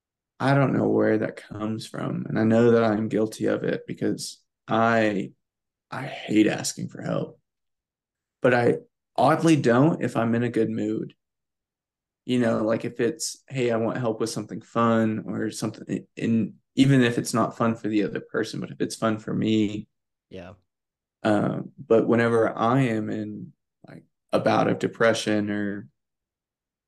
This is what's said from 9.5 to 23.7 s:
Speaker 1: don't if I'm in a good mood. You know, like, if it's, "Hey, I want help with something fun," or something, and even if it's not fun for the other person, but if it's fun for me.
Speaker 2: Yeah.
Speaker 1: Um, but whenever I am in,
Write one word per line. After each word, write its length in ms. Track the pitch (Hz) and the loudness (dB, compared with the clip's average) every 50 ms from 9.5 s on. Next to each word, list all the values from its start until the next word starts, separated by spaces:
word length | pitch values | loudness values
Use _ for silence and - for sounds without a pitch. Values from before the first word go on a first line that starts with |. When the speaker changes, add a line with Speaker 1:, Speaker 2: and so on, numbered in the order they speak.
| 156 | 4
Speaker 1:
don't 460 | 139 - 123 117 127 143 165 175 - | 4 4 4 4 6 4 4 4 0
if 140 | - - - | -4 -4 -2
I'm 180 | 120 117 117 117 | -2 0 0 0
in 80 | 117 | 0
a 80 | 120 117 | 0 0
good 180 | - 113 110 110 | 0 0 -2 0
mood. 460 | 110 110 104 107 110 - - - - _ _ _ _ _ _ _ _ _ _ _ _ _ _ _ _ _ _ _ _ _ _ | -2 -4 -2 -2 -4 -4 -6 -10 -12 _ _ _ _ _ _ _ _ _ _ _ _ _ _ _ _ _ _ _ _ _ _
You 140 | - 127 123 | -2 0 2
know, 240 | 120 113 113 113 | 2 2 0 0
like, 220 | 107 110 113 113 - | 0 0 0 -2 -2
if 160 | 120 - - | -6 -4 -2
it's, 420 | 120 - - - - - - - _ - | -2 -2 -2 -4 -8 -10 -10 -12 _ -10
"Hey, 240 | 135 135 120 120 | -4 -2 0 0
I 40 | 113 110 | 0 0
want 200 | 113 107 - - | 0 -2 -2 -2
help 220 | 123 113 110 - | -2 -4 -2 -2
with 100 | 117 110 | -4 -4
something 300 | - 113 104 - - 110 | -4 -8 -8 -8 -12 -14
fun," 640 | - _ - 117 117 117 113 113 113 110 110 107 85 | -14 _ 0 2 2 4 4 4 2 0 -2 -4 -6
or 240 | - 107 110 110 110 | -8 -6 -6 -6 -6
something, 560 | - - 117 110 - - - - 95 - - - _ | -6 -6 -6 -8 -8 -10 -8 -8 -6 -8 -8 -12 _
and 380 | - - 113 113 113 101 - - - _ _ _ | -6 -2 0 0 0 0 -2 -6 -14 _ _ _
even 260 | 131 135 139 139 131 | 2 4 6 6 6
if 160 | 123 117 117 - | 4 4 2 0
it's 160 | - - - | -2 -2 0
not 220 | 113 104 - - | 0 0 0 0
fun 180 | - 120 113 113 | 0 0 0 0
for 140 | - - 107 | -2 -4 -2
the 160 | 110 104 98 | 0 0 0
other 160 | 76 - - | 0 -4 -8
person, 400 | - - - - - - - - | -10 -6 -4 -4 -4 -4 -6 -8
but 100 | - - | -10 -10
if 100 | - - | -6 -6
it's 140 | - - - | -6 -6 -4
fun 240 | - 113 110 107 107 | -2 -2 -2 -2 -2
for 160 | - - 104 | -4 -6 -4
me. 540 | - 110 110 110 107 107 101 104 107 107 - _ _ _ _ _ _ _ _ | -2 0 2 2 2 2 0 -2 -6 -10 -12 _ _ _ _ _ _ _ _
Speaker 2:
Yeah. 220 | 98 92 87 90 92 - _ _ _ _ _ _ _ _ _ _ _ _ - | -18 -18 -16 -18 -20 -20 _ _ _ _ _ _ _ _ _ _ _ _ 0
Speaker 1:
Um, 480 | 107 104 104 127 - - - - - - - - | 2 2 2 2 0 -2 -4 -8 -10 -14 -18 0
but 220 | - 113 110 - | 4 4 4 4
whenever 500 | - 117 117 117 117 117 113 110 - - | 4 2 4 4 4 4 2 2 0 0
I 260 | - 113 117 127 139 | 0 0 2 2 2
am 280 | 135 120 113 110 107 107 | 2 2 0 -2 -4 -4
in, 420 | 107 107 104 107 104 107 - 151 - _ _ _ | -6 -6 -8 -8 -10 -12 -14 -16 -18 _ _ _